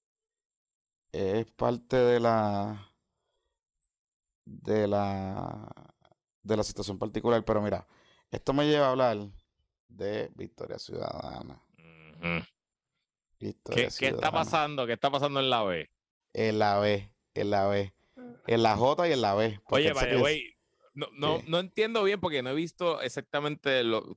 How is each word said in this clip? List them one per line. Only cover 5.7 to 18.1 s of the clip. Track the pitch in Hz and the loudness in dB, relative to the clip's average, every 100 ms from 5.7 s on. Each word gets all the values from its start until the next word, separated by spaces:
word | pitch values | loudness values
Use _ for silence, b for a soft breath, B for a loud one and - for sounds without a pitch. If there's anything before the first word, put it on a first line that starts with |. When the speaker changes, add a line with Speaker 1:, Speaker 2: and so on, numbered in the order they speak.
| - - _ _ _ _ _ | -20 -20 _ _ _ _ _
Speaker 1:
de | 98 107 | -2 0
la | |
situación | 104 - 101 95 | 0 -4 -6 -4
particular, | 110 110 113 117 | -4 -2 2 2
pero | 104 107 | 2 0
mira, | 104 92 - b b b b | 0 -4 -6 b b b b
esto | - - | -6 -2
me | 139 147 | 2 4
lleva | 147 139 | 4 4
a | |
hablar | 131 127 104 104 - _ _ _ _ _ | 4 2 2 -6 -14 _ _ _ _ _
de | 95 98 107 - | -10 -6 -4 -6
Victoria | - 92 - - - | -10 -16 -12 -12 -12
Ciudadana. | - - - - - - - - _ _ | -10 -8 -8 -8 -10 -12 -14 -18 _ _
Speaker 2:
Ujú. | - 80 80 78 85 85 - _ _ _ _ _ _ _ _ _ | -20 -20 -20 -10 -4 -4 -6 _ _ _ _ _ _ _ _ _
Speaker 1:
Victoria | 107 - - 120 | -12 -12 -4 -2
Speaker 2:
¿Qué, | |
qué | 123 | -2
está | - 135 - | -2 -2 0
Speaker 1:
Ciudadana. | 156 | 0
Speaker 2:
pasando? | 160 156 165 147 143 120 | 0 0 0 0 -4 -4
¿Qué | |
está | 117 143 | -2 0
pasando | 139 143 139 | 0 0 0
en | 131 | 0
la | 120 | 0
B? | 101 85 71 _ _ _ _ | 0 -2 -6 _ _ _ _
Speaker 1:
En | - 110 107 | -2 0 2
la | 104 101 | 2 4
B, | 104 101 101 _ _ | 2 0 -4 _ _
en | 107 104 | -4 0
la | 101 98 | 2 2
B. | 101 98 - _ | 0 -2 -10 _